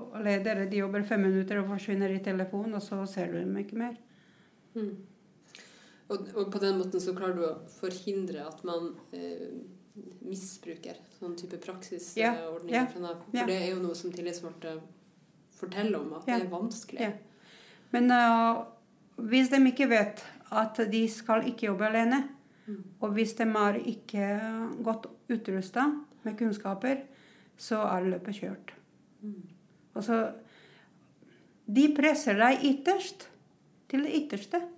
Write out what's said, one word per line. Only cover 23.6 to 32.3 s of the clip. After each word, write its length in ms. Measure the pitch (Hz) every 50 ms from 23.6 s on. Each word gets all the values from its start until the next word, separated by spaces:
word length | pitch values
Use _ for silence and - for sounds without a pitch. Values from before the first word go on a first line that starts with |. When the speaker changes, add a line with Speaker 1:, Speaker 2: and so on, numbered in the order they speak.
| 208 208 208 - -
Speaker 1:
ikke 960 | 240 - - - - - 202 196 202 202 208 220 220 220 220 226 - - 240
godt 240 | 214 226 220 220 - - - - _ -
utrustet 760 | 233 226 - 202 190 190 185 - - 240 277 294 294 - - - - - -
med 120 | 220 214 -
kunnskaper, 640 | 240 220 202 208 - 196 196 196 - 262 269 262 - - - - - - - - - - _
så 200 | - - - 233 214 214 202 -
er 80 | 185 185
løpet 300 | 185 185 180 180 208 202
kjørt. 360 | - 175 190 196 - - - - - - _ _ _ _ _ _ _
Speaker 2:
Mm. 200 | 208 208 196 180 - - - - _ _ _ _ _ _ -
Speaker 1:
Og 80 | 220 208
så, 280 | 240 226 226 220 220 - - - - - - - - - - - _ _ _ _ _ _ _ - - - - _ _ _ _ _ -
de 160 | 202 262 294 302 294
presser 400 | 285 285 311 294 302 - 233